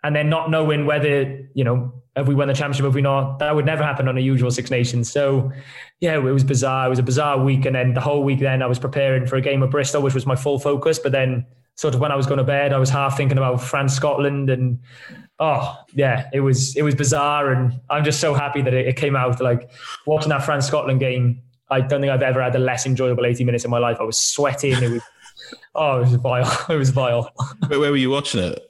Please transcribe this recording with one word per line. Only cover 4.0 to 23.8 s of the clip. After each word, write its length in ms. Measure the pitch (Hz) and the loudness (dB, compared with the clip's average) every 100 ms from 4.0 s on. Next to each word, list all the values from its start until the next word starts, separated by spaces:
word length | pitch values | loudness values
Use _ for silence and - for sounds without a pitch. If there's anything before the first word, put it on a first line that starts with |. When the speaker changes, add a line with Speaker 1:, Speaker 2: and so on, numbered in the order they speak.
| 135 | -2
Speaker 1:
on 100 | 127 | 0
a 40 | |
usual 280 | 131 135 123 | 2 2 2
Six 220 | 123 123 | -2 -2
Nations. 400 | 127 123 123 117 | 0 0 -2 -2
So, 400 | 143 139 139 135 - - - - _ | 0 2 2 -2 -6 -16 -20 -20 _
yeah, 160 | 175 156 | -2 0
it 60 | |
was 220 | 131 135 | 2 2
bizarre. 440 | 135 135 135 131 131 | 2 2 0 0 0
It 20 | |
was 100 | 127 | 0
a 40 | |
bizarre 340 | 123 127 147 135 | 0 0 0 2
week. 240 | 135 135 135 | 2 2 0
And 100 | 131 | 0
then 180 | 127 | 0
the 80 | 123 | 0
whole 220 | 135 147 | 0 0
week 160 | 139 135 | 0 0
then 220 | 135 131 | 0 0
I 40 | 127 | 0
was 140 | 123 | -2
preparing 460 | 135 135 139 131 123 | -2 0 2 2 0
for 80 | 131 | -2
a 60 | |
game 200 | 131 139 | 0 0
of 80 | 131 | 2
Bristol, 320 | 143 135 147 | 0 0 0
which 120 | 139 | 0
was 120 | 135 127 | 0 0
my 100 | 135 | -2
full 220 | 147 139 | 0 -2
focus. 420 | 143 143 160 156 | 0 0 0 0
But 120 | 143 | 0
then 340 | 135 131 127 123 _ _ - | 0 0 -2 -6 _ _ -6
sort 180 | 156 123 | -2 0
of 60 | |
when 100 | 147 | 0
I 40 | 139 | 0
was 100 | 135 | 0
going 120 | 139 | 0
to 40 | |
bed, 300 | 135 139 143 | 2 2 2
I 60 | 135 | 2
was 100 | 131 | 2
half 260 | 135 135 135 | 2 0 0
thinking 220 | 139 135 | 0 2
about 240 | 131 123 | 2 0
France, 320 | - 143 139 | -2 -2 0
Scotland. 560 | 135 147 139 143 139 135 | 0 0 0 0 0 -2
And, 300 | 127 127 123 - - - - - _ | 0 0 -4 -8 -20 -20 -20 -20 _
oh, 380 | 156 135 131 - - | -2 0 -2 -10 -10
yeah, 360 | 135 135 113 - | 0 2 0 -2
it 60 | 139 | 0
was, 360 | 139 131 135 135 | 2 2 0 0
it 60 | |
was 140 | 151 139 | 0 2
bizarre. 560 | 139 151 147 147 143 | 2 2 2 0 0
And 280 | 131 127 - - | 2 0 -2 -4
I'm 140 | 147 | -2
just 160 | 151 147 | 0 0
so 140 | 165 | 0
happy 280 | 143 143 143 | 0 -2 -2
that 120 | 131 | 0
it, 140 | 127 131 | 0 0
it 80 | 127 | 0
came 200 | 147 139 | 0 0
out. 240 | 127 120 | 0 0
Like, 280 | 127 120 - - - - - | 0 0 -4 -20 -16 -12 -2
watching 240 | 151 151 | 0 0
that 140 | 143 | -2
France, 220 | 139 143 135 | 0 -2 0
Scotland 320 | 151 135 131 | -2 0 0
game, 420 | 131 127 123 123 - _ _ | 0 0 0 -2 -8 _ _
I 100 | 135 | -2
don't 220 | 131 143 | 0 0
think 100 | 139 | 0
I've 100 | 131 | 0
ever 180 | 131 127 | 0 0
had 120 | 127 127 | 0 0
a 40 | |
less 260 | 127 120 135 | 0 -2 -2
enjoyable 400 | 131 131 123 123 | 0 0 0 0
eighty 200 | 120 120 | 0 0
minutes 180 | 120 | 0
in 80 | 120 | 0
my 60 | |
life. 180 | 120 | 0